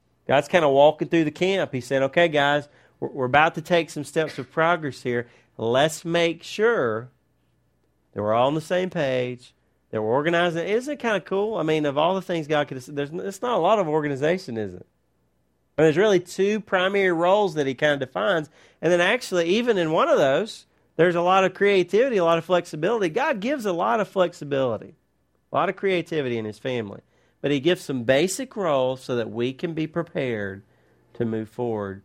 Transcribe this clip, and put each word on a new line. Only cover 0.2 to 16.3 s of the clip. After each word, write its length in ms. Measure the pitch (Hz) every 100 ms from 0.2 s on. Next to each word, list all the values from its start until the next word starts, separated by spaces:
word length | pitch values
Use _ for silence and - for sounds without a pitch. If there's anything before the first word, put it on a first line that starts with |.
| -
God's 220 | 135 151
kind 160 | 180
of 80 | 151
walking 360 | 139 147 151 151
through 160 | 170
the 60 | 151
camp. 420 | 151 180 196 139
He 80 | 131
said, 220 | - 135
"Okay, 260 | 135 170 175
guys, 400 | 147 143 147 143 _ _ -
we're, 100 | 135
we're 160 | 147 127
about 280 | 143 160 165
to 60 |
take 280 | 156 175 165
some 140 | 156
steps 340 | 139 160 156 -
of 120 | 127
progress 520 | - 165 175 151 120
here. 260 | 127 120 120 _ _ -
Let's 480 | 113 127 156 156
make 380 | 170 170 170 165
sure 680 | - - 220 220 123 110 123 _ _ _ _ _ _ _ _ _ _
that 100 | 101
we're 120 | 104
all 120 | 113 131
on 80 |
the 60 | 156
same 300 | 156 180 185
page, 640 | 175 139 131 123 123 - _ _ _ _
that 100 | 110
we're 80 | 107
organizing." 580 | 127 151 170 175 165 170
Isn't 280 | 220 262
it 60 | 294
kind 160 | 240 202
of 80 |
cool? 320 | - 196 214 208
I 80 |
mean, 200 | 156 156
of 140 | 147 135
all 160 | 165
the 80 | 190
things 240 | 180 170 147
God 220 | 151 143
could 80 | 131
have 80 |
said, 120 | 127 143
there's, 140 | 143
it's 320 | 170 190 196
not 140 | 247 220
a 40 |
lot 180 | 170 220
of 100 | 160
organization, 680 | 156 147 135 151 185 - 113
is 180 | 101
it? 120 | 90 - _ _ _ _ _ _ _ _ -
And 80 | 160
there's 100 | 156
really 240 | 214 185
two 400 | 180